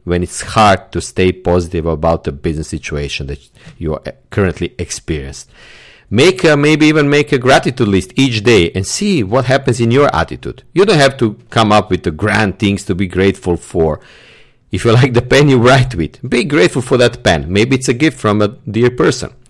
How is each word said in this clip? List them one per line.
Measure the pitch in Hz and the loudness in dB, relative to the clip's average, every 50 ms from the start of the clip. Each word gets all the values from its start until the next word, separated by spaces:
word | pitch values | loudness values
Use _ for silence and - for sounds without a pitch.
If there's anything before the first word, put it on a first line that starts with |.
| _ | _
when | 87 87 90 | -4 -2 -2
it's | 87 - - - | -2 -4 -8 -10
hard | - - - 113 107 101 95 92 - - | -12 -4 0 2 4 4 4 2 -2 -6
to | - 87 | -8 -8
stay | - - - - 92 92 | -8 -6 -4 0 0 0
positive | 90 92 - 87 87 92 85 80 82 82 80 | 0 -2 -2 0 0 0 0 -2 -4 -4 -4
about | 85 80 76 82 82 82 80 - | -4 -4 -2 0 0 0 -2 -4
the | - | -8
business | 69 69 - 85 78 78 78 - | -10 -6 -6 -6 -6 -6 -8 -8
situation | - 76 - - 76 71 71 69 - - 71 | -10 -12 -10 -8 -8 -8 -8 -8 -10 -10 -10
that | 67 71 - _ _ _ _ - - - | -10 -12 -14 _ _ _ _ -20 -20 -14
you | - 90 78 76 | -10 -8 -6 -6
are | - - - - _ _ _ | -6 -8 -12 -16 _ _ _
currently | - 104 98 90 80 - 87 - - - | -2 -2 0 0 -2 -4 -8 -8 -8 -10
experienced. | 85 - - - - - 80 73 67 67 - - - - _ - - - - - - - - _ _ _ | -10 -10 -12 -10 -8 -8 -8 -8 -8 -12 -16 -18 -20 -20 _ -20 -20 -20 -20 -20 -20 -20 -20 _ _ _
Make | 95 113 151 185 180 - | 0 2 2 2 2 2
a, | - 160 147 | 2 2 2
maybe | 143 143 151 156 151 151 | 4 4 2 4 4 4
even | 151 151 156 147 143 | 4 4 2 2 2
make | 143 143 139 - | 2 0 0 0
a | 147 127 | -2 0
gratitude | 123 131 131 - - - 123 - 120 104 | 2 2 2 2 2 0 -2 0 0 2
list | 190 92 - - - | 2 0 0 -2 -2
each | - 135 131 113 107 | 0 0 0 0 0
day | 101 123 117 95 85 82 - | 2 4 4 4 4 2 0
and | 92 95 | -4 -6
see | - - - 202 214 190 143 | -6 -6 -4 -2 -2 0 -2
what | 101 92 113 135 127 | -2 -2 -2 -2 0
happens | 131 139 135 135 135 117 107 | 0 0 0 0 0 0 0
in | 117 113 | 0 2
your | 120 139 147 - - | 2 4 2 2 2
attitude. | 80 85 - - - - 64 - - - - | 0 -4 -4 -6 -10 -12 -12 -14 -14 -18 -4
You | - 156 202 | 0 0 2
don't | 214 190 | 2 4
have | 151 139 135 131 - | 4 2 2 2 0
to | 120 107 104 - - _ | -2 -4 -4 -6 -12 _
come | - 120 110 104 | 0 0 2 4
up | 104 107 98 - | 2 2 2 0
with | 92 85 - | -2 -4 -2
the | 90 | -4
grand | 78 76 104 107 101 107 107 98 85 - | -4 -2 -2 -2 0 0 -2 -2 -2 -2
things | 107 98 101 95 - | 0 0 0 -2 -4
to | - 92 | -4 -4
be | 87 101 87 | -4 -4 -4
grateful | - 90 95 98 92 - - 90 85 82 | -2 0 0 0 -2 -2 -2 -4 -4 -4
for. | - - - 90 80 78 76 - - - - - - - - - - _ _ _ _ _ | -6 -6 -2 0 0 0 -2 -4 -8 -16 -20 -20 -20 -20 -20 -20 -20 _ _ _ _ _
If | - 92 - | -8 -2 0
you | 120 | 2
like | 110 120 123 131 | 2 4 2 2
the | 117 113 | 0 0
pen | - - - 135 147 143 | 0 2 2 4 4 4
you | 131 120 | 4 4
write | 113 123 131 131 123 - - | 4 4 4 4 2 0 -2
with, | 85 78 73 - - - | -4 -6 -6 -8 -12 -8
be | 127 - - 104 | -4 -2 -2 -2
grateful | 139 143 160 190 - - 139 | 0 0 2 2 0 0 -4
for | 113 - 131 | -2 0 2
that | 120 123 117 - - | 2 2 2 0 0
pen. | - 104 85 76 71 82 | 0 0 0 0 -2 -2
Maybe | 92 101 113 127 135 | 0 0 0 2 0
it's | 131 131 - | -2 -2 -2
a | 120 | -2
gift | 120 151 160 - - | 0 0 -2 -2 -2
from | - 107 104 104 | -2 0 0 0
a | 104 104 | 0 -2
dear | 127 - - - 101 113 120 123 | -4 -8 -12 -6 -2 0 0 0
person. | 123 - 156 165 - - - - - - _ _ | 0 0 0 0 0 -2 -6 -12 -14 -18 _ _